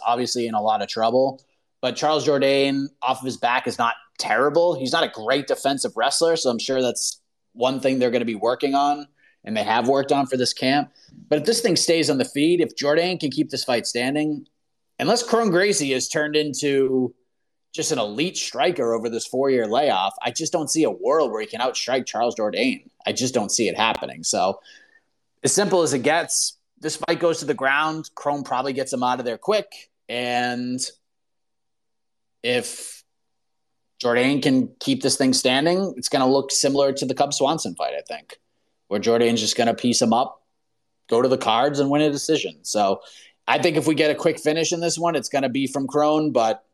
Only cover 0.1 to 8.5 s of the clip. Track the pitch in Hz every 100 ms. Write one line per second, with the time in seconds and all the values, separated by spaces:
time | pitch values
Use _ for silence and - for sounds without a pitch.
0.1 | 120 123 123 117 110 107 110 101 - 113
1.1 | 123 135 131 _ _ _ _ 127 123 151
2.1 | 156 131 143 135 139 139 139 139 - 123
3.1 | 127 131 120 120 127 - - 117 117 -
4.1 | _ 120 110 143 147 175 165 127 165 139
5.1 | - 110 139 131 131 135 139 117 110 123
6.1 | - 165 165 135 117 - 131 123 113 -
7.1 | - _ _ _ 117 123 135 131 131 123
8.1 | 117 117 107 113